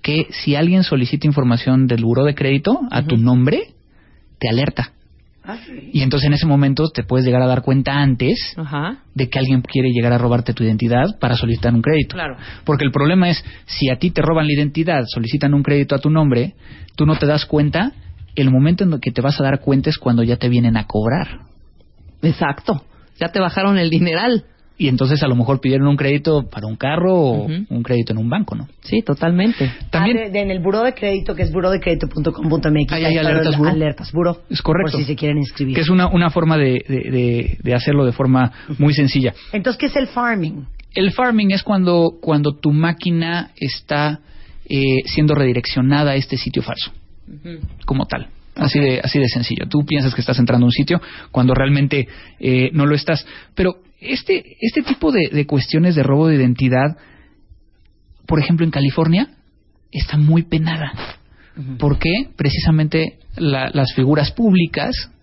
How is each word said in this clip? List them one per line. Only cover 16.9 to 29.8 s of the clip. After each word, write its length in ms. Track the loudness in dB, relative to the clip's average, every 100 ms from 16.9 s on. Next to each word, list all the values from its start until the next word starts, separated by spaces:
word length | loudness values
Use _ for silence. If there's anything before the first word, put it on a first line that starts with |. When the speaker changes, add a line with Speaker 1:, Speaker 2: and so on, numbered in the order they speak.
| 0
Speaker 1:
tú 80 | 0
no 100 | 2
te 100 | 2
das 180 | 0 0
cuenta, 460 | 0 2 0 -2 -6 -20 -20 -10 0
el 140 | 2
momento 340 | 4 4 2
en 140 | 0 0
que 100 | -4
te 100 | -2
vas 180 | -2 0
a 40 |
dar 160 | 0 0
cuenta 300 | 0 0 0
es 80 | -2
cuando 240 | 0 2
ya 140 | 2 0
te 120 | 2
vienen 280 | 2 2 0
a 80 | -2
cobrar. 540 | -2 0 -2 -4 -10 -18 -20 -20 _ _ -20 -20 -2
Speaker 2:
Exacto. 600 | -2 0 -2 -4 -4 -4 -6 -20 -20 -8
Ya 100 | -4
te 120 | -2
bajaron 380 | -2 0 2 2
el 120 | 2
dineral. 540 | 2 2 0 0 0 -2 _ -20 -2
Speaker 1:
Y 100 | 0
entonces 340 | 2 2 2
a 60 | 2
lo 80 | 2
mejor 240 | 2 0
pidieron 280 | 2 2 2
un 80 | 2
crédito 520 | 2 0 2 0 -2
para 180 | -10 -10
un 100 | -6
carro 380 | -4 0 2
o 300 | 2 2 0
Speaker 2:
Ujú. 220 | -2 -6 -4
Speaker 1:
un 140 | -6
crédito 300 | 0 -2 0
en 40 | -2
un 120 | -2
banco, 240 | -2 -4
¿no? 120 | -6 -10 -16
Speaker 2:
Sí, 220 | -4 -2
totalmente. 680 | -2 -2 0 2 0 0 -4 -4